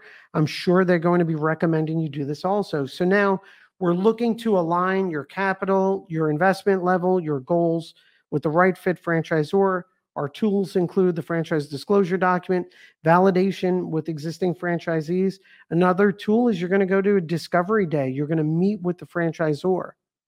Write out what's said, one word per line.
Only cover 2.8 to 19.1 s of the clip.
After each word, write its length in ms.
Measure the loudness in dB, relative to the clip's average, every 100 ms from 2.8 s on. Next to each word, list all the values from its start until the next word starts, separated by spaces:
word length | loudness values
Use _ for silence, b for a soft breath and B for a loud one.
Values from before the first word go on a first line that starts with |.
| -6
So 180 | -2
now 380 | 0 2 2 0 B B B _
we're 140 | -2
looking 440 | 2 2 2 -2 -2
to 220 | 0 0
align 500 | 2 0 0 0 -2
your 160 | -4 -8
capital, 800 | -4 -4 -2 0 0 2 -2 -4
your 220 | -2 -2
investment 540 | 2 2 2 0 0
level, 360 | 2 0 2 0
your 200 | 0 -6
goals 560 | -2 0 2 0 -4 -18 b b b
with 140 | -4
the 60 | 0
right 260 | 2 2 2
fit 260 | -2 -4
franchisor. 800 | -2 -2 0 -2 0 2 2 0 -6 _ _ -8
Our 120 | -8
tools 480 | -2 0 0 0 -2
include 400 | -2 2 0 0
the 60 |
franchise 460 | -4 -4 -2 -4 -4
disclosure 500 | -10 0 0 2 0
document, 560 | 0 0 0 -2 -4 B B B 2
validation 880 | 4 4 4 0 0 -2 -2 -2
with 180 | -6 -6
existing 460 | -8 -8 -4 -4 -4
franchisees. 800 | -4 -4 -2 -4 -2 -2 -2 -4 b b b
Another 420 | 2 2 4 2
tool 360 | 0 0 2 2
is 120 | 0
you're 120 | 0
gonna 160 | 0 2
go 160 | 2
to 140 | 2 0
a 40 |
discovery 640 | 0 -6 -2 -2 0 0 0
day. 240 | -2 -2
You're 160 | -4 -2
gonna 180 | 0
meet 380 | 0 0 0 -2
with 160 | -4 -6
the 80 |
franchisor. 880 | -8